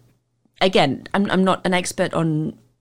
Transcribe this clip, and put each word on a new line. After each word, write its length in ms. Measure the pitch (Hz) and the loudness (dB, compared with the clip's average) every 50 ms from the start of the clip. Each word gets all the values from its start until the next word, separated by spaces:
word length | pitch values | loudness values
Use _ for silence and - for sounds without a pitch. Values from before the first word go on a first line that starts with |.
| _ _ _ _ _ _ _ _ _ _ _ _ | _ _ _ _ _ _ _ _ _ _ _ _
Again, 440 | 185 190 190 214 160 139 127 - - - - | 0 2 4 4 2 2 0 -4 -6 -4 -2
I'm, 160 | 196 202 - | -2 0 2
I'm 140 | - 190 190 | 2 2 2
not 220 | 190 185 190 - | 2 0 0 0
an 80 | 185 185 | -2 0
expert 400 | 180 180 - - - 180 - - | 0 -2 -4 -4 -4 -4 -2 0
on 440 | 165 165 160 156 151 156 - - - _ _ _ _ | 0 0 0 0 0 -2 -4 -8 -12 _ _ _ _